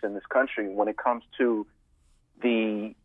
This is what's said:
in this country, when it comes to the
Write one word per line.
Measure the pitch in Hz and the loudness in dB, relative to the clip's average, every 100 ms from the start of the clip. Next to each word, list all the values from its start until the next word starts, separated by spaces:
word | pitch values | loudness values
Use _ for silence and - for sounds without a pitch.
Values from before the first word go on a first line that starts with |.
in | 104 | -6
this | 101 - | -6 -2
country, | - 135 - 104 | 0 0 -2 -4
when | 101 107 | 0 0
it | 107 | 0
comes | 127 117 - - | -2 -2 -4 0
to | 123 110 107 _ _ _ _ _ _ - | 2 2 -4 _ _ _ _ _ _ -2
the | 123 113 110 107 107 - | 0 2 2 -2 -6 -12